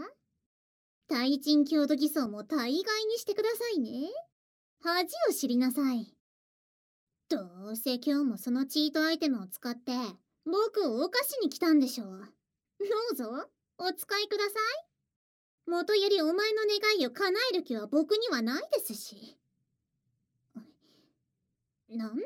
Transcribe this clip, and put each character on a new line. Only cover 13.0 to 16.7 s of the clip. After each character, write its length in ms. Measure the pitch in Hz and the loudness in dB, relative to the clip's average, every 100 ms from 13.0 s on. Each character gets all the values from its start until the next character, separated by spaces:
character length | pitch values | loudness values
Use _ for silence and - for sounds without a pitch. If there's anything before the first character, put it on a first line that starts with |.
| 466 | 0
う 40 | 262 | -4
ぞ、 360 | 220 254 - _ _ - | -4 -6 -10 _ _ -6
お 160 | 359 | -4
使 260 | 359 - 403 | -4 -4 -2
い 80 | 415 | 0
く 80 | 415 | 0
だ 100 | 403 | 0
さ 40 | |
い。 40 | 415 440 587 679 _ _ _ _ _ _ _ - | 0 -2 -2 -8 _ _ _ _ _ _ _ -4
元 260 | 339 349 | -2 2
よ 160 | 415 392 | 2 4
り 140 | 392 | 4
お 100 | 311 | 4
前 200 | 359 427 | 2 2
の 100 | 440 | 2
願 120 | 427 | 2